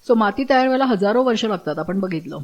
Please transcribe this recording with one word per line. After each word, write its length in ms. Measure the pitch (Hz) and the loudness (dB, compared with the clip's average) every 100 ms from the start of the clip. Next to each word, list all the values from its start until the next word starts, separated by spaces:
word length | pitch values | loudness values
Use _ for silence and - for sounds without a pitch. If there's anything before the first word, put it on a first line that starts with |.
| - | 2
So 60 | |
माती 300 | 226 202 208 269 | 2 2 -2 0
तयार 160 | 262 262 | 2 2
व्हायला 180 | 262 | 2
हजारो 380 | 262 208 202 240 | 2 2 2 2
वर्ष 220 | 254 220 | 2 0
लागतात, 340 | 220 185 - 151 | -2 -4 -4 -6
आपण 220 | 160 190 | -4 -4
बघितलं. 380 | 185 160 160 143 | -2 -6 -8 -12